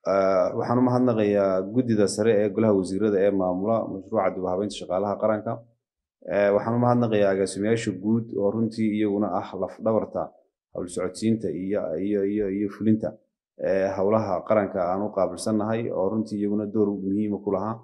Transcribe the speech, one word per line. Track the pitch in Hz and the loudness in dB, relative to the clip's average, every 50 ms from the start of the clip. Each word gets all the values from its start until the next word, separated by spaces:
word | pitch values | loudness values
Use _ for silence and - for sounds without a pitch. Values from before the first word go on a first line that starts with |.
| _ | _
Ah, | 85 95 98 95 95 95 92 90 95 - 113 | 0 2 2 4 4 4 2 2 2 0 -4
waxaan | 110 107 120 123 | -2 0 2 2
u | |
mahadnaqayaa | 127 123 123 123 127 127 117 110 107 104 101 101 98 95 95 92 | 2 4 2 2 2 2 2 2 2 4 4 4 2 2 2 0
guddida | 95 98 110 127 117 117 113 104 101 92 | -2 0 -2 -2 0 2 2 2 2 2
sare | - - 107 117 110 101 | 2 2 2 4 4 4
ee | 107 104 | 2 0
golaha | 92 107 113 110 104 | 2 2 4 4 4
wasiirada | 98 92 87 95 95 107 110 101 92 | 4 2 -2 -2 -2 0 0 2 4
ee | 98 101 | 2 2
maamula | 98 98 92 90 90 90 95 107 113 113 - | 2 2 0 0 0 -2 0 0 0 0 -2
mashruuca | - 90 95 95 101 113 107 95 92 87 | -4 -8 -10 -10 -4 -2 0 0 0 -2
dib | 92 | -2
u | 92 92 | -4 -2
habeynta | 90 92 107 101 - | -2 -2 -2 -4 -6
shaqaalaha | - 90 82 87 92 101 101 98 - | -10 -8 -4 -2 -2 -2 -2 -2 0
qaranka. | 107 110 110 107 107 113 117 120 - _ _ _ _ _ _ _ _ _ _ _ - | 0 0 0 0 -4 -6 -8 -8 -12 _ _ _ _ _ _ _ _ _ _ _ -8
Eh, | - 90 101 101 101 101 | -4 0 2 4 4 4
waxaan | 101 - 117 117 | 2 2 0 0
u | 120 | 2
mahadnaqayaa | 123 123 123 120 117 110 107 104 101 98 | 4 4 4 4 2 2 2 2 4 2
agaasimayaasha | 98 95 98 92 - 95 101 110 117 113 - 110 92 90 | 2 2 0 -2 -2 -2 0 0 0 0 0 -4 -6 -4
guud | 95 107 113 117 113 117 - | -2 0 0 0 -2 -4 -4
oo | 95 98 101 | -2 0 0
runtii | 104 113 113 107 110 113 110 110 107 107 | 0 0 -2 -2 -2 -2 -2 0 0 0
iyaguna | 107 104 101 104 107 92 87 98 | 0 0 0 0 -2 0 -2 -4
ah | 101 - - 92 | -4 -6 -6 -6
laf | 95 90 - - | -6 -6 -6 -4
dhabarta | - 107 110 104 92 - - 90 78 - _ _ _ _ _ _ _ _ _ | -2 0 0 0 -2 -2 -4 -6 -6 -6 _ _ _ _ _ _ _ _ _
hawl | - 90 87 | -10 -10 -8
socodsiinta | - 87 92 87 - - 107 113 113 107 - 90 | -6 -6 -6 -6 -6 -2 0 0 0 0 -2 -6
iyo, | - 90 92 95 101 98 - - 80 82 | -6 -4 -4 -4 -2 -2 -2 -4 -4 -4
iyo, | 95 101 104 98 98 | -2 -2 0 0 0
iyo, | 98 104 104 104 95 | 0 0 0 -2 -2
iyo | 95 101 104 98 | -2 -2 -2 -4
fulinta, | - - 107 110 107 107 - 78 - - _ _ _ _ _ _ _ - | -4 -2 2 2 2 2 0 -6 -6 -10 _ _ _ _ _ _ _ -4
eh, | - 82 95 95 95 98 95 | -2 0 2 2 0 0 0
hawlaha | 98 95 101 110 113 110 101 92 82 | 0 2 2 2 2 2 0 -4 -4
qaranka | - - 110 107 101 98 - 95 | 0 2 2 2 2 0 -2 -2
aan | 87 87 92 98 | 0 0 0 -2
u | 104 107 - | -4 -2 0
qaabilsannahay | 98 92 87 - - - 110 107 107 104 107 113 113 117 104 | 0 0 0 -2 -6 -4 -2 0 0 0 0 -2 -2 -2 -4
oo | - - 92 95 | -2 -2 -2 0
runtii | 110 110 107 - 110 101 | 0 -2 -4 -4 -4 -4
iyaguna | 101 101 104 104 107 | -2 -2 0 -2 -2
door | 104 101 110 104 101 | -2 2 2 2 2
muhiim | 101 98 95 95 98 104 107 104 101 | 0 -2 -4 -2 -2 -2 -2 -2 -4
ah | 95 - | -4 -2
ku | 101 | -2
lahaa. | 98 92 98 110 117 120 | -2 -2 -2 -4 -6 -8